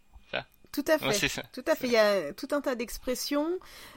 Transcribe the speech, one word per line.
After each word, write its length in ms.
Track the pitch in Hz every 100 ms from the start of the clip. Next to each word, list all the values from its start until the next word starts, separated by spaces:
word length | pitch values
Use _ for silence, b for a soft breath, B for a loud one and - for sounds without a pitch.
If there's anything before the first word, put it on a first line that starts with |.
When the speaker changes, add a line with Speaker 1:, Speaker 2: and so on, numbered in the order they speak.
| _ - -
Speaker 1:
Ça. 160 | - - _ -
Speaker 2:
Tout 140 | - 277
à 120 | 311
fait. 60 | -
Speaker 1:
Ouais, 40 |
c'est 140 | 202 147
ça. 140 | - -
Speaker 2:
Tout 120 | - 254
à 80 |
fait. 140 | 311 254
Il 40 |
y 40 | 233
a 360 | 208 202 147
tout 160 | - 269
un 80 | 294
tas 160 | 277 247
d'expressions. 840 | 240 - - 254 - 285 311 370 B B B